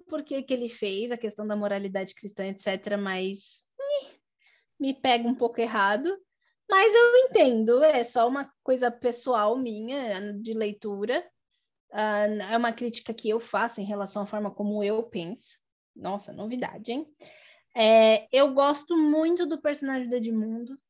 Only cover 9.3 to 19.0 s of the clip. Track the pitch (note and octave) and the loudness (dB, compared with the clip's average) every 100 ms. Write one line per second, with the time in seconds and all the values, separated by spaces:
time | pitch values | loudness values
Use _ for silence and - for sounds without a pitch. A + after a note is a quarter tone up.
9.3 | A#3 G#3+ B3 B3 G#3+ A3+ C#4 B3 F#3+ G#3 | 0 2 0 -4 -6 -8 -6 -6 -6 -6
10.3 | G#3 A3+ A3+ G#3 G#3 G#3+ G3 G#3+ C#4+ F4 | -10 -8 -4 -6 -6 -8 -6 -4 -4 -6
11.3 | _ _ _ _ _ _ G#3 G#3+ G#3 G#3 | _ _ _ _ _ _ -4 -2 0 0
12.3 | G#3 F#3+ A#3 A#3 A3+ A#3+ A#3 - A3+ A3 | -2 -2 -2 -2 -4 -6 -8 -10 -8 -4
13.3 | A3 A3+ G3+ A#3 - G3 G3+ G3 G#3 G3+ | -4 -2 -4 -2 -4 -8 -6 -6 -8 -6
14.3 | G#3+ G#3 G#3 G#3 G#3 G3+ A3 A#3 - E3+ | -6 -8 -6 -4 -2 -2 -2 -4 -8 -10
15.3 | A3+ - - _ _ _ - - G3+ - | -12 -16 -20 _ _ _ -12 -10 -8 -10
16.3 | - G#3+ B3+ - - A3 B3 D#4+ _ - | -12 -10 -8 -8 -10 -10 -8 -10 _ -20
17.3 | - - _ _ B3 A3 A3+ A3 A3 - | -20 -20 _ _ 2 6 8 8 6 4
18.3 | B3+ C#4 C4 C#4 D4 - E4+ | 4 4 4 2 2 0 2